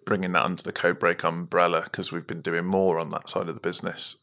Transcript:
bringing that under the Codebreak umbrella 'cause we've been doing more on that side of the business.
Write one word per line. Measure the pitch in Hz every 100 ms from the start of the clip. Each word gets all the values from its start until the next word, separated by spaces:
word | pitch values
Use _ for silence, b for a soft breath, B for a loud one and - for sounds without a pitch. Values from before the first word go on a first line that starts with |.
bringing | - 104 92
that | 90
under | - 87
the | -
Codebreak | - 87 87 87 90
umbrella | 82 85 85 90 87 82 -
'cause | - 92
we've | 85 76
been | 82
doing | 78 85 90
more | 95 95 82
on | 80
that | 80 -
side | - 87
of |
the | -
business. | 92 85 90 - - -